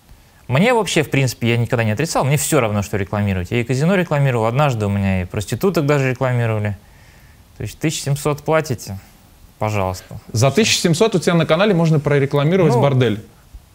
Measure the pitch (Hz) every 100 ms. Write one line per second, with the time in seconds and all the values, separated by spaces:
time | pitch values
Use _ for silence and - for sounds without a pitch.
0 | _ - - _ - 131 220 240 185 170
1 | 139 139 131 - 117 117 117 120 110 104
2 | 156 254 131 147 - 151 113 104 101 104
3 | 98 104 104 92 87 120 117 127 160 196
4 | 170 147 143 120 110 123 151 117 101 101
5 | 98 95 92 104 - 113 196 175 143 147
6 | 131 127 131 123 117 107 104 98 - -
7 | - - - - - - 110 - 156 156
8 | 139 143 156 143 - 160 156 120 - 98
9 | - - - - - - 107 104 92 90
10 | - - - 107 135 170 226 - 180 151
11 | 220 185 185 170 151 202 214 175 165 156
12 | 147 143 139 143 143 190 170 - 143 131
13 | 120 107 - - - - -